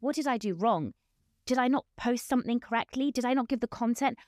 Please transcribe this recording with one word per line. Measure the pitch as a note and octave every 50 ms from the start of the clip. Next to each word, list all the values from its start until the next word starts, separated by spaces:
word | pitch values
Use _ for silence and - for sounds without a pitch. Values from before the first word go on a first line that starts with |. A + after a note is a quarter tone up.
What | A3+ C#4 D4
did | D#4+ C#4 C#4
I | B3 A3+
do | - G#3 F3+
wrong? | E3 G3+ A#3 G#3 E3 D3+ G2+ - _ _ _ _ _ _ _ _ _ -
Did | - B3+ C4
I | B3
not | B3+ C4+ - - _ _
post | - - A#3+ B3 A#3 - -
something | C4+ B3 - A3+ A#3+ A#3+
correctly? | - - A#3 A3+ - - - C4 C4+ C#4+
Did | B3 B3+ A#3+
I | B3 C4
not | C4+ A#3+ -
give | C4+ A#3
the | -
content? | - - - A#3+ A#3 A#3+ - C#4 C4+ - - -